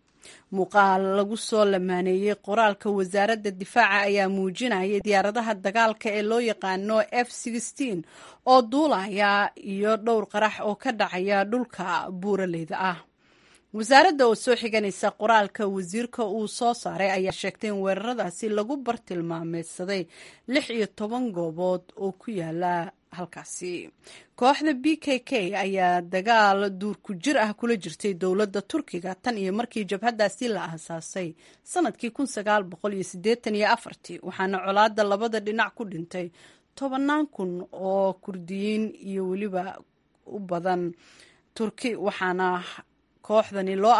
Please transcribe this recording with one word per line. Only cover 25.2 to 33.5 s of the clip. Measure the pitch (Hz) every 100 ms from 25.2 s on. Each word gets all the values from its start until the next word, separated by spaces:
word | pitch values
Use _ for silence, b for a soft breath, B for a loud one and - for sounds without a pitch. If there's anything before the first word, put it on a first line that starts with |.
| - 262 180 196
ayaa | 196 190 180 180
dagaal | 175 185 196 226 202 196 202 190
duur | 208 202
ku | - 185
jir | 262 285
ah | 214
kula | 208 233 233
jirtay | 165 156 208
dowladda | 180 185 185 214 202
Turkiga | - 320 - 175 175 185
tan | 254 220
iyo | 190
markii | 202 240 226 190
jabhaddaasi | 196 226 226 208 - 247
la | 196 170
aasaasay | 165 - 165 - 196 175 160 b b
sanadkii | - 359 285 - 240
kun | - 277
sagaal | - 202 208
boqol | 185 180 208
iyo | 202
siddeetan | 170 185 190 233 233